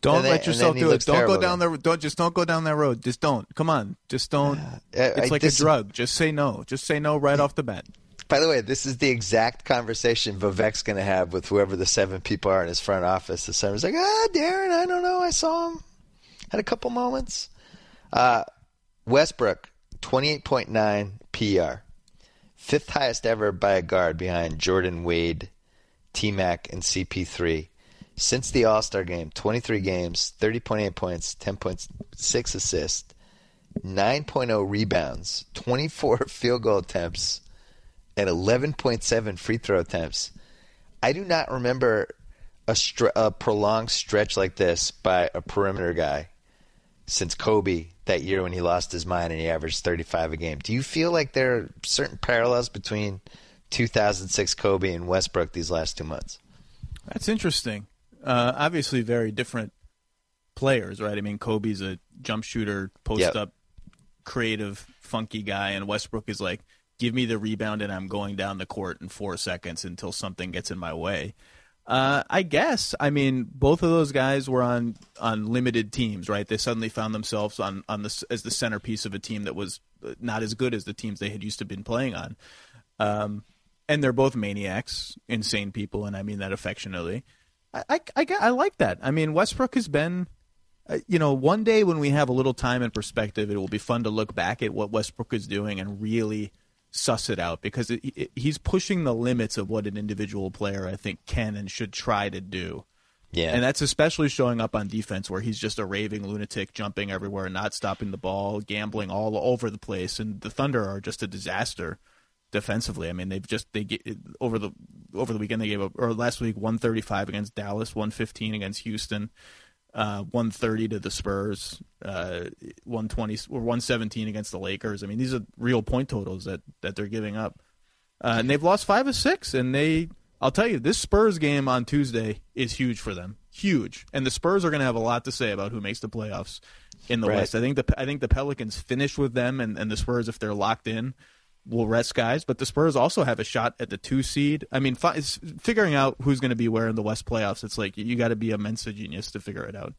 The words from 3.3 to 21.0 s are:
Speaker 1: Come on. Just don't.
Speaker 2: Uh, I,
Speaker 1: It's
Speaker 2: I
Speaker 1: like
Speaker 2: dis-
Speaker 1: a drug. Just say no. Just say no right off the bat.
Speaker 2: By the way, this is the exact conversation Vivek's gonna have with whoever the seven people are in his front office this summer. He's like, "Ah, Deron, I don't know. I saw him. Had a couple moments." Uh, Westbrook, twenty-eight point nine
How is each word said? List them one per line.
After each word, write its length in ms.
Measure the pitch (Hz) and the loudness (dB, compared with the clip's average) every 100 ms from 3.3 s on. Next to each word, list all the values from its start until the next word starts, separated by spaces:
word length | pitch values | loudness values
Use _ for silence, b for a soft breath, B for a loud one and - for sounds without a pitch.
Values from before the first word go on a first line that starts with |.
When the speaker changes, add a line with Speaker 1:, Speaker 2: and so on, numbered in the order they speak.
| 131 - | 2 -2
Speaker 1:
Come 160 | - 156 | -2 2
on. 280 | 151 104 - _ | 2 0 -8 _
Just 240 | 131 - | -4 0
don't. 260 | 147 143 143 | 2 2 2
Speaker 2:
Uh, 220 | 143 123 _ - | -4 -12 _ 2
I, 20 | |
Speaker 1:
It's 160 | 127 - | 2 4
Speaker 2:
I 60 | 127 | 4
Speaker 1:
like 160 | 147 | 6
Speaker 2:
dis- 180 | 151 143 | 6 6
Speaker 1:
a 40 | |
drug. 280 | 151 147 101 | 6 6 2
Just 220 | - 120 | -4 -2
say 180 | - 160 | 2 2
no. 320 | 151 143 117 123 | 2 0 -2 -6
Just 200 | 135 - | -8 0
say 160 | 147 | 0
no 160 | 151 151 | 2 2
right 200 | 139 143 | 4 4
off 180 | 143 - | 4 2
the 80 | |
bat. 220 | 127 98 - - _ - - | -4 -4 -8 -20 _ -20 2
Speaker 2:
By 100 | 139 | 4
the 80 | 160 | 6
way, 140 | 139 | 4
this 240 | 104 131 131 | 2 -2 -2
is 140 | 127 | 0
the 100 | 143 | 2
exact 560 | 120 95 110 113 - - | 2 4 4 4 0 0
conversation 760 | 127 113 110 120 117 - 98 | 2 2 2 4 4 2 0
Vivek's 440 | 101 95 107 - | 0 2 2 0
gonna 200 | - 101 | -2 0
have 300 | 98 95 90 | 2 2 2
with 160 | 92 - | 0 2
whoever 260 | 101 98 95 | 4 4 2
the 100 | 92 | 2
seven 360 | - 98 92 | 2 2 0
people 280 | - 101 98 | -2 0 4
are 120 | 95 | 4
in 80 | 85 | 4
his 100 | 87 | -2
front 240 | - 98 | 0 2
office 420 | 87 92 - 85 - | 4 2 0 -6 -2
this 120 | - | 0
summer. 160 | 101 | 0
He's 100 | 101 | 0
like, 120 | 165 311 | 0 2
"Ah, 300 | 381 440 453 | 2 4 4
Deron, 380 | 359 311 370 381 | 4 2 2 2
I 140 | 339 359 | 2 2
don't 180 | 359 | 2
know. 160 | 359 359 | 2 2
I 120 | 359 | 2
saw 360 | - 330 330 339 | 2 2 0 -2
him. 120 | 330 - _ - B B B B | -6 -14 _ -20 B B B B
Had 120 | 208 | -4
a 20 | |
couple 260 | 208 220 247 | -2 -2 -2
moments." 580 | 240 247 262 254 - - B B B B B B | -2 -2 -2 -4 -6 -10 B B B B B B
Uh, 320 | - 123 117 - _ _ _ _ _ - | 4 6 6 2 _ _ _ _ _ 4
Westbrook, 640 | 135 156 - 113 90 - _ _ - | 6 6 4 2 2 -4 _ _ -14
twenty-eight 440 | - 131 143 147 - | 0 2 2 -2 0
point 240 | 135 - | 0 2
nine 440 | 110 107 104 | 2 4 2